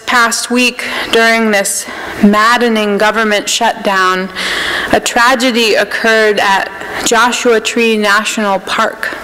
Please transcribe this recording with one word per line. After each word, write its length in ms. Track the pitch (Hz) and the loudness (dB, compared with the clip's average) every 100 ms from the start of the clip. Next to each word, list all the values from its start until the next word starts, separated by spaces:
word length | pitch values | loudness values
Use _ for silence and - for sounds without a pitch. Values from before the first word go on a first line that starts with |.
| - | -2
past 460 | 254 233 - - | 0 2 0 -2
week 320 | 247 247 240 - - - | 0 0 -2 -8 -8 -2
during 400 | 226 226 226 220 | 2 2 2 2
this 340 | 202 196 - - - - - | 0 -2 -6 -8 -12 -12 4
maddening 760 | 208 208 220 240 233 220 208 202 | 4 6 2 2 2 0 0 2
government 520 | 214 214 214 208 - | 2 2 0 0 -2
shutdown, 800 | - 226 208 208 190 185 185 190 - - - - - - | -2 -2 0 -2 2 2 0 -4 -6 -6 -4 -4 -6 -2
a 80 | 214 | -2
tragedy 760 | - 247 240 262 262 226 226 - | 0 2 2 2 2 2 2 2
occurred 640 | 202 - 226 220 214 202 | 0 -2 0 2 2 2
at 300 | 202 196 - - - - - | 2 0 -2 -8 -12 -6 0
Joshua 540 | 226 247 240 247 220 | 2 2 2 2 0
Tree 380 | 220 240 226 220 | 0 -2 0 0
National 640 | 208 202 208 - 208 190 | 2 0 0 -4 -2 -2
Park 500 | - - 220 - - - | -4 -2 -2 -4 -10 -10